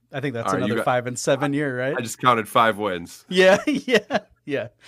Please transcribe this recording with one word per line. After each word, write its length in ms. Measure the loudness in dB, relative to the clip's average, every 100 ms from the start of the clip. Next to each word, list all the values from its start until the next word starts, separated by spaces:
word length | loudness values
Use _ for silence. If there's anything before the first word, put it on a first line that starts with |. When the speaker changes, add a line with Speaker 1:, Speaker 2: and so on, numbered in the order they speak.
| _
Speaker 1:
I 80 | -8
think 140 | -6
that's 120 | -4 -2
Speaker 2:
All 40 |
right, 40 | -2
you 40 | 0
Speaker 1:
another 100 | 0
Speaker 2:
got 40 |
Speaker 1:
five 220 | 0 0 -2
and 120 | -4
seven 340 | -2 0 0
year, 260 | -2 -4 -4
right? 160 | -4 -4
Speaker 2:
I 40 |
just 180 | -6 -2
counted 280 | 2 2 2
five 300 | 2 2 2
wins. 460 | -2 -4 -8 -16 _
Speaker 1:
Yeah, 300 | 4 6 4
<laughs> 40 | 2
yeah, 520 | -4 0 -2 0 -6 -6 _
yeah. 240 | -8 -8 -8 -14